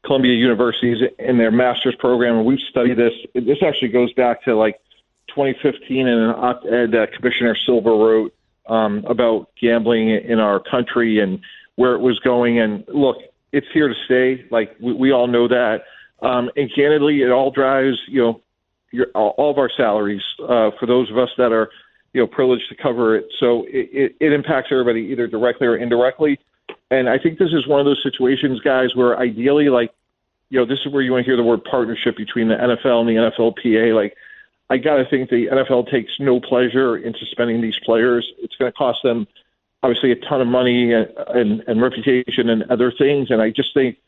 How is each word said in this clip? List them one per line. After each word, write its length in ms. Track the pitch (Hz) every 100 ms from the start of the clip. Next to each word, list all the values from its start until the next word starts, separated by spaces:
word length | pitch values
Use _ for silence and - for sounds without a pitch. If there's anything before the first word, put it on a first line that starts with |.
Columbia 300 | - 135 127
University's 640 | 120 123 110 120 - 120 113 120 -
in 180 | 120 123
their 140 | 113
master's 440 | 117 127 123 131
program, 420 | 123 127 123 120 117
and 80 |
we've 160 | 113 135 -
studied 240 | 131 123
this. 180 | 117 120 - -
This 240 | 123 117 143
actually 280 | 180 - 123
goes 240 | 120 120
back 280 | - 120 117
to, 100 | -
like, 240 | 110 110 - _ _ _ _ -
twenty 260 | - 135 131
fifteen 460 | 143 - - 131 131
in 100 | 117
an 120 | 113
op-ed 640 | 117 123 120 - 123 117
that 200 | 113 107
Commissioner 460 | - 123 - 120 110
Silver 280 | - 120 110
wrote, 400 | 110 110 110 107 _ _ _ -
um, 360 | 113 107 104
about 440 | 104 117 120 107 - -
gambling 500 | 117 117 113 117 110
in 300 | 110 - 113
our 220 | 107 101
country 580 | - 127 120 123 113 107
and 220 | 98 98 - - _
where 180 | - 127
it 60 | 120
was 200 | 127 110
going. 380 | 127 123 120 117
And 260 | 110 104 -
look, 300 | 147 135 - - _ _
it's 160 | 143 -
here 160 | 156 147
to 60 | 107
stay. 400 | - 127 127 127 -
Like, 280 | 117 107 -
we, 140 | 120
we 180 | 120 131
all 160 | 131 123
know 220 | 120 120
that. 340 | 123 117 110 - - - _
Um, 300 | 127 123 120
and 180 | - 131
candidly, 480 | 147 143 151 147 147
it 100 | 127
all 200 | 127 135
drives, 460 | 135 135 135 135 120 -
you 140 | 131
know, 200 | 117 113 _ _ _ _ _
your, 160 | 120 127
all, 160 | - 104 -
all 140 | 147
of 60 | 139
our 120 | 127
salaries, 480 | - 117 107 101 98 - -
uh, 300 | - 120 107 -
for 60 |
those 260 | 117 123 110
of 60 | 110
us 120 | 123 -
that 140 | 123
are, 180 | 113 110 - _ _ _
you 80 | 127
know, 60 | 110
privileged 420 | - 127 120 -
to 60 |
cover 400 | - 143 120 113 110
it. 80 | - -
So 240 | 123 117
it, 240 | 92 135 -
it, 240 | 135 135 -
it 100 | 156
impacts 380 | 147 143 139 -
everybody 300 | 131 123 113
either 260 | 113 127 117
directly 400 | 110 123 120 123
or 80 |
indirectly. 640 | 113 120 120 127 - 151 135 _ _ - - _
And 200 | 131 127
I 80 | 131
think 200 | 165 160
this 140 | 175
is 160 | 156 127
one 140 | 143
of 40 |
those 160 | 143 139
situations, 600 | 139 - 127 135 143 120
guys, 340 | 147 131 127
where 220 | 123 123 117
ideally, 480 | 127 107 127 147 143
like, 240 | 123 117 _ _ _ _ _ _
you 80 | 131
know, 80 |
this 140 | 117 139
is 80 | 143
where 80 | 139
you 100 | 131
wanna 120 | 127
hear 120 | 123
the 80 | 123
word 220 | 120 113
partnership 500 | - 131 113 123 127
between 320 | - 107 120 113
the 140 | 110
N 100 | 123
F 80 | 113
L 160 | 131 117
and 80 | 117
the 80 | 113
N 80 |
F 80 | 113 -
L 140 | 117
P 240 | - 120 110
A. 160 | 117
Like, 220 | 110 101 - - - _ _ _
I 80 | 131
gotta 260 | 151 147
think 260 | 127 139 131
the 200 | 120 107
N 80 | 135
F 100 | 131
L 140 | 123
takes 300 | 120 135 107 -
no 200 | 139 123
pleasure 560 | - 127 123 123 131
in 180 | 107 117
suspending 440 | 110 - - 117 117
these 180 | 113 -
players. 420 | - 113 123 120 117 -
It's 160 | 117
gonna 160 | - 127
cost 320 | - 131 113
them, 240 | 127 117 104 _ _ _ _ _
obviously, 280 | 131 120 131
a 40 |
ton 240 | 123 - 139
of 80 | 123
money 460 | 127 123 120 120
and, 160 | 113 107 - -
and, 360 | 120 110 107 -
and 140 | 110
reputation 680 | 123 120 123 127 123 - 117
and 140 | 113
other 300 | - 120 123 -
things. 320 | 139 143 127
And 120 | 113
I 80 | 110
just 240 | 110 135
think 240 | 143 127 -